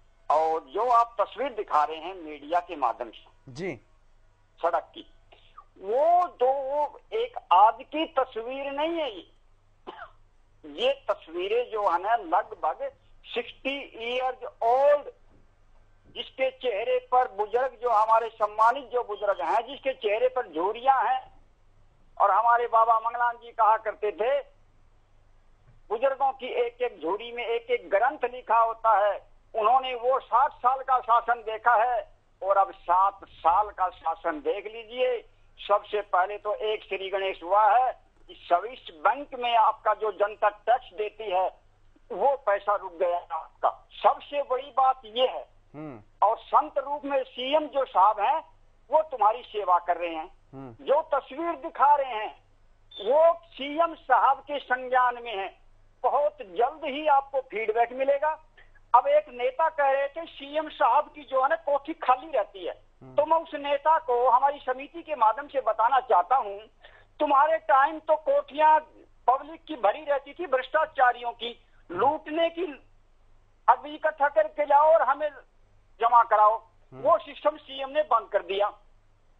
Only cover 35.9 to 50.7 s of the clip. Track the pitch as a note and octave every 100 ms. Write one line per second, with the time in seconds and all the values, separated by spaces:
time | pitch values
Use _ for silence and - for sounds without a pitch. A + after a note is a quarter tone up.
35.9 | G#3 G#3 F3+ F#3+ G#3 G#3 F#3 G#3+ A3 -
36.9 | F#3+ F#3+ F#3+ F#3+ - E3+ G3+ G#3+ F#3+ A#3+
37.9 | - _ _ - F3 - F3 A3 C4 -
38.9 | D#3 F#3 C4+ D4 B3 A#3+ A3+ A3 A3 A3
39.9 | G#3 G#3+ F#3 G3+ G#3 G#3 G#3 - B3+ -
40.9 | F3+ G#3 - G#3+ F3+ F3+ - _ _ _
41.9 | _ - F#3+ C4 C4 G#3 G3+ G#3 G3 F#3
42.9 | E3 F3+ F3 - D#3+ - - C3 - _
43.9 | - G#3+ C#4+ - C#4+ C4+ B3+ C#4 B3 C4
44.9 | - G#3+ A#3 C4 D3+ A2+ _ _ D3 D#3
45.9 | A2+ - - G3 A3+ - A#3 D4+ C#4+ C4+
46.9 | D4 C#4 C4+ B3+ B3 C4 D4+ D4+ C#4 C4
47.9 | F#3 G3+ G#3+ A3 D#4 - _ _ _ -
48.9 | D#4 D#4 A#3+ G#3 B3 - G#3 F3+ F3 F3+
49.9 | E3+ E3+ D#3+ D#3+ - _ C3+ C3